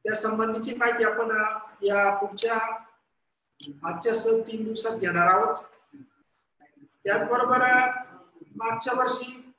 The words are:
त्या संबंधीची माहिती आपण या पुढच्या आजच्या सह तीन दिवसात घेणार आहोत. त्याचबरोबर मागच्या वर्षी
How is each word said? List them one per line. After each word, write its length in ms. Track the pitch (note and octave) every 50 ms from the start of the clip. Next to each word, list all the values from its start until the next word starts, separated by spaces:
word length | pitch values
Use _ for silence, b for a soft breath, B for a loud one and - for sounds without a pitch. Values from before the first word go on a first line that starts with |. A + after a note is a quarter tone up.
| _
त्या 100 | G#3+ G#3+
संबंधीची 600 | - - A#3+ G#3+ G#3+ A3+ A3+ A3 A#3 A3+ C4 A#3+
माहिती 300 | B3 A#3+ A#3 A#3+ A#3 A3+
आपण 260 | A3+ A3+ A#3 A3+ A3+ A3 G#3+ G#3+ G#3+ A3 - - - - _
या 360 | G3 G3+ G3+ G3+ G3+ G3+ G3+ G3
पुढच्या 360 | G3+ G3+ G3+ G#3 A3+ A3+ A#3 A3 A3+ A3 A3+ A#3 - - _ _ _ _ _ _ _ _ _ _ _ _ _ _ - D3 C#3+ C#3+ D#3+
आजच्या 300 | E3+ F3 F3 - A#3 A3+
सह 160 | A3+ A3+ A3+
तीन 340 | A3+ A3+ A3+ - A3 A3 G#3+
दिवसात 340 | A3 A3+ - - A3+ A3+ -
घेणार 280 | F#3 F3+ E3+ - -
आहोत. 300 | F3+ - - - - - - - - - _ _ _ - - C4+ _ _ _ _ _ _ _ _ _ _ _ _ _ _ _ - _ _ _ _
त्याचबरोबर 540 | G3 G3+ A3 D3+ - A#3+ A#3+ A#3+ B3 C4 C4 B3+ B3+ B3 B3+ B3+ B3 - - - - - - - _ _ - - _ -
मागच्या 380 | - A3+ A3+ A3+ A3 - B3 B3 B3+
वर्षी 540 | B3+ B3 - - B3+ B3 - - - - -